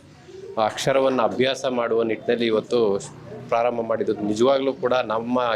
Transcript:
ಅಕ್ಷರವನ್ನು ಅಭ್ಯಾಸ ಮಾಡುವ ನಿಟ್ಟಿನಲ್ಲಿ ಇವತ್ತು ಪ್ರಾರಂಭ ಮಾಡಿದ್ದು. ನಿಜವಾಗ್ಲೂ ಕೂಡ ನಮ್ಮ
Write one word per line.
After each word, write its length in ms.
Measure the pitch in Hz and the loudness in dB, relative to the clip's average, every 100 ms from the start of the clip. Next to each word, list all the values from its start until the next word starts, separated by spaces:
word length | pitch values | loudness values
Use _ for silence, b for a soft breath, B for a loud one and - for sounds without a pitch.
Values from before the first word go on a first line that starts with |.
| - - - - - - | -20 -20 -20 -16 -10 -2
ಅಕ್ಷರವನ್ನು 580 | 107 - - 135 135 127 | 0 0 0 2 2 2
ಅಭ್ಯಾಸ 420 | 107 98 127 131 | 2 2 0 0
ಮಾಡುವ 380 | 135 123 117 113 | -2 -2 0 0
ನಿಟ್ಟಿನಲ್ಲಿ 440 | 113 107 - 117 117 | 0 -2 -2 0 2
ಇವತ್ತು 540 | 110 104 120 110 98 - - - - - | 0 0 2 2 0 -4 -14 -16 -14 -2
ಪ್ರಾರಂಭ 320 | 117 120 120 | 0 0 0
ಮಾಡಿದ್ದು. 340 | 113 113 104 | -2 -2 0
ನಿಜವಾಗ್ಲೂ 580 | 104 104 107 123 139 135 | -2 -2 2 4 4 0
ಕೂಡ 220 | 131 127 | -2 0
ನಮ್ಮ 460 | 127 117 110 117 123 123 | 0 0 -2 0 0 0